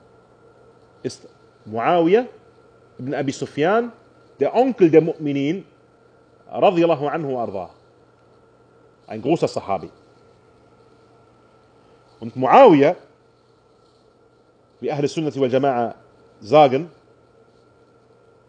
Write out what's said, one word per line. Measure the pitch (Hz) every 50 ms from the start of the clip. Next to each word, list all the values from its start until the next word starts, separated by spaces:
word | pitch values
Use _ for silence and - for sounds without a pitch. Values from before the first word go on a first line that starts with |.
| _ _ _ _ _ _ _ _ _ - _ _ _ - _ _ _ _ _ _ -
Ist | - - - - - _ _ _ _ _ _ _
Muawiyah | 110 107 113 113 143 175 175 165 165 190 233 254 226 - - _ _ _ _ _ _ _ _ _ _ _ -
ibn | 123 131 143
Abi | 131 143 135 127
Sufyan, | - 139 - - - 147 175 208 226 240 233 - - _ _ _ _ _ _ _ -
der | 135 139 -
Onkel | 214 254 269 220 - 190 165
der | 143 160 156
Mu'minin, | 170 151 - 156 147 139 139 139 143 175 196 - - _ _ _ _ _ _ _ _ _ _ _ _ _ _ _ -
radhiyallahu | - 117 139 196 190 170 170 170 165 135 147 143
anhu | 135 165 160 139 131 123
arda. | 117 101 95 98 90 80 - _ _ _ _ _ _ _ _ _ _ _ _ _ _ _ _ _ _ _ _ _ _ _ _ _ _
Ein | - 107 110 101
großer | 131 135 - - 127
Sahabi. | - - - - 98 90 82 80 - _ _ _ _ _ _ _ _ _ _ _ _ _ _ _ _ _ _ _ _ _ _ _ _ _ _ _ _ _ _ _ _ _ _ _ _ _ _ _ _ _ _ _ _ _
Und | 110 117 -
Muawiyah, | 127 127 123 151 240 277 226 165 139 135 156 180 - - _ _ _ _ _ _ _ _ _ _ _ _ _ _ _ _ _ _ _ _ _ _ _ _ _ _ _ _ _ _ _ _ _ _ _
wie | 120 - 147
Ahl | 143 147 139
Sunnati | - 175 160 147 - 135
wal | 135 127
Jama'a | 117 131 135 139 131 120 117 110 - - _ _ _ _ _ _ _ _
sagen, | 104 101 127 156 151 135 123 135 175 165 - _ _ _ _ _ _ _ _ _ _ _ _ _ _ _ _ _ _ _ _ _ _ _ _ _ _ _ _ _ _